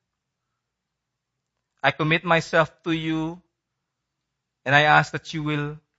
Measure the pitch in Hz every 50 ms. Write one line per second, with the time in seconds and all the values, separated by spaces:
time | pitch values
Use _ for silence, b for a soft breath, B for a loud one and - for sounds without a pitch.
0 | _ _ _ _ _ _ _ _ _ _ _ _ _ _ _ _ _ _ _ _
1 | _ _ _ _ _ _ _ _ _ _ _ _ _ _ _ _ - 139 - -
2 | 156 156 165 170 - 175 165 165 156 - - 165 156 - - _ - 180 165 160
3 | 160 160 160 160 160 160 170 180 _ _ _ _ _ _ _ _ _ _ _ _
4 | _ _ _ _ _ _ _ _ _ _ _ _ - 127 139 147 151 151 151 151
5 | 151 - - 147 - - - 160 147 147 151 147 147 147 151 151 _ _ _